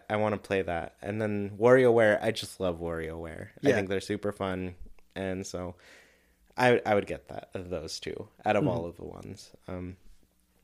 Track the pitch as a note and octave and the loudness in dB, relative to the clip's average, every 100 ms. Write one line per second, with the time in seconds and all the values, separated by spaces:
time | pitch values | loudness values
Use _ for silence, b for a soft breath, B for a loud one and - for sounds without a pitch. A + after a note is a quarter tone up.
0 | - G#2+ G#2+ G2+ - G2 F2 E2+ - - | -4 -2 0 -2 -2 -2 0 -4 -6 -10
1 | - G#2+ A2 G#2 G2+ G2+ A#2 C3 B2 A#2 | -8 -4 -4 -4 -6 2 6 8 8 8
2 | A2 G#2 A2+ G2 G2 - F#2 E2+ E2+ E2 | 6 4 2 -2 -6 -4 -2 -2 -4 -4
3 | D#2+ E2 E2 E2+ G#2 - - A#2 F#2+ G2 | -6 -8 -10 -12 -14 -2 2 2 0 -2
4 | - G#2 G2+ - G2 F#2 F#2 F2+ - - | -2 -4 -4 -4 -4 -4 -6 -10 -16 -18
5 | _ F2+ F#2+ F#2 F#2+ F2+ F2+ F2+ b b | _ -8 -6 -6 -6 -8 -10 -12 b b
6 | b b b b _ - B2+ A#2+ - G#2 | b b b b _ 2 4 4 4 2
7 | F#2 E2 - - - G2 F2 F2 D#2+ - | 0 -6 -10 -14 -10 -10 -8 -8 -8 -10
8 | - - - _ G#2+ G#2 G2 E2+ E2+ - | -10 -10 -12 _ 0 2 2 -2 -6 -10
9 | D#2+ - - F#2 - - - F#2 F2+ F#2 | -14 -14 -14 -16 -18 -18 -12 -10 -10 -14
10 | - - _ _ _ _ | -20 -20 _ _ _ _